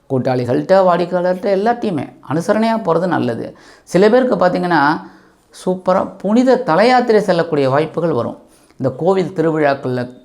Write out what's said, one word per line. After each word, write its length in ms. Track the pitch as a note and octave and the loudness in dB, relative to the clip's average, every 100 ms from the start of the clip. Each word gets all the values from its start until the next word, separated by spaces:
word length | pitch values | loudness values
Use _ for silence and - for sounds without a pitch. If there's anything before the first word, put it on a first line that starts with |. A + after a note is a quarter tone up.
| - | -6
கூட்டாளிகள்கிட்ட, 680 | C3 B2+ B2+ A#2 C#3+ D3 F#3+ | -4 -2 -2 -2 -2 2 2
வாடிக்கையாளர்கிட்ட 720 | F#3 F3 F3 F3+ F3+ F#3 G#3 | 4 2 0 -2 -2 -2 -2
எல்லாத்தையுமே 640 | F#3+ G#3+ A#3 G#3+ D#3 - - - | 0 0 -2 -4 -6 -8 -14 -6
அனுசரணையா 480 | C#3+ F3 G#3 A3+ A3+ | -4 -2 0 0 -2
போறது 240 | F#3+ E3 F#3 | -2 -2 0
நல்லது. 500 | C#3 A#2+ A#2 - - - - | -2 -2 -4 -8 -14 -20 -20
சில 260 | - E3+ G#3 | -4 2 4
பேருக்கு 260 | B3 B3+ G3+ | 4 2 2
பார்த்தீங்கன்னா, 640 | F3+ F3+ F3+ D#3+ C#3+ E3 - - _ _ _ - - | 0 0 0 2 2 0 -6 -20 _ _ _ -10 -6
சூப்பரா 440 | F#3 F#3 F#3+ - - | -4 0 0 0 -6
புனித 460 | F#3 A3+ C4 A#3+ - | -2 2 4 2 2
தலயாத்திரை 520 | D#3+ A#3 B3+ A#3 G#3+ | 2 4 4 4 2
செல்லக்கூடிய 520 | F#3+ E3+ E3 D3 C3+ | 2 0 0 0 2
வாய்ப்புகள் 420 | C#3 D#3+ D#3+ E3 | 0 -2 -4 -2
வரும். 260 | C3 A2+ - _ _ _ - | -2 -4 -8 _ _ _ -6
இந்த 180 | C3 C3 | -6 -2
கோவில் 360 | E3 F#3+ F3+ - | 0 0 -2 -2
திருவிழாக்கள்ல 720 | D#3 D#3 C#3+ C#3 C3 B2 B2 - | -2 2 0 0 -4 -6 -6 -10